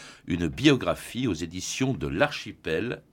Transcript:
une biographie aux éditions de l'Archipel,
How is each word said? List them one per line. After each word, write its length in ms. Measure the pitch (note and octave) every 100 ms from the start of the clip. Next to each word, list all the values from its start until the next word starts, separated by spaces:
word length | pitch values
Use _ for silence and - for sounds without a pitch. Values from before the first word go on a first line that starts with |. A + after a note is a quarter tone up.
| - - -
une 220 | E2+ E2+
biographie 800 | C2 C#3 C3+ F2 D#2+ - A2+ B2+
aux 60 |
éditions 600 | D#2+ E2+ F2 - - C3
de 140 | A2 C#2
l'Archipel, 920 | D2+ D3 - - - - D#2+ A2+ - -